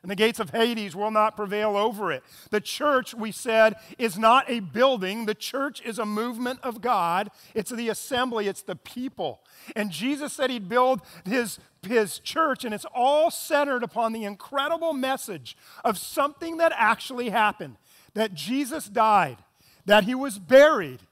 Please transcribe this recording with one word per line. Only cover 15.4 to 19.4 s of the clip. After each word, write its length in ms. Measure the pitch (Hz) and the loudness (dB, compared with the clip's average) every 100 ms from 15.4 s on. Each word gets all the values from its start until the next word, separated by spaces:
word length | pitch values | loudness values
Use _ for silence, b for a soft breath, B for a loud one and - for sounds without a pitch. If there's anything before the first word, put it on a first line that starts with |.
| 117 - B B | -14 -20 B B
of 140 | 226 202 | -2 -2
something 600 | - - 285 302 330 330 | -4 -2 -2 -2 -10 0
that 140 | 330 320 | 0 4
actually 540 | 220 226 - 247 240 | 2 2 -2 -6 -2
happened, 460 | 202 214 - 156 117 b b b | 2 0 0 -12 -16 b b b
that 200 | - 220 | -4 -4
Jesus 520 | 175 147 262 277 - 196 | -4 -4 -4 -4 -6 -6
died, 520 | 208 220 208 156 120 | 0 4 4 2 -4